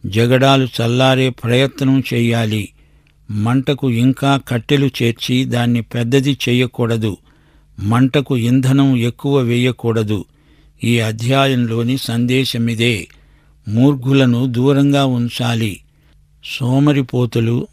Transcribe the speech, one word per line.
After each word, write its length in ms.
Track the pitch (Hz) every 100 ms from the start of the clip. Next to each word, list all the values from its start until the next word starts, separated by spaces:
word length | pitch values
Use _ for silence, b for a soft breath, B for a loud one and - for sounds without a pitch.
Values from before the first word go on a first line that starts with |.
| -
జగడాలు 600 | 98 120 127 135 135 131
చల్లారే 640 | - 117 123 131 131 131
ప్రయత్నం 720 | 123 113 123 135 - 135 135 127
చేయాలి. 560 | 123 117 117 113 107 98 _ _ _ _ _ _
మంటకు 580 | 104 107 131 131 139 135
ఇంకా 500 | 117 127 127 139 139 -
కట్టెలు 420 | 123 - 143 139 -
చేర్చి 420 | 117 117 - 127 131
దాన్ని 360 | 120 120 120
పెద్దది 560 | 110 123 117 139 135 135 -
చేయకూడదు. 680 | 123 127 - 117 113 107 90 b b b b b -
మంటకు 580 | 98 123 131 147 131 131
ఇంధనం 600 | 117 127 131 135 139 127
ఎక్కువ 420 | 117 - 139 139
వేయకూడదు. 840 | 120 120 123 120 117 113 107 104 92 b b b b b
ఈ 160 | 113 117
అధ్యాయంలోని 1000 | 110 110 117 135 139 127 120 113 117 131
సందేశమిదే. 1080 | - 117 120 131 131 120 117 113 117 107 - b b b b b -
మూర్ఖులను 760 | 107 135 143 123 135 127 120 131
దూరంగా 600 | 120 131 139 143 143 139
ఉంచాలి. 760 | 123 120 - 120 117 113 90 _ _ _ _ _ _ -
సోమరిపోతులు 1200 | - 123 131 147 143 127 123 123 120 117 123 -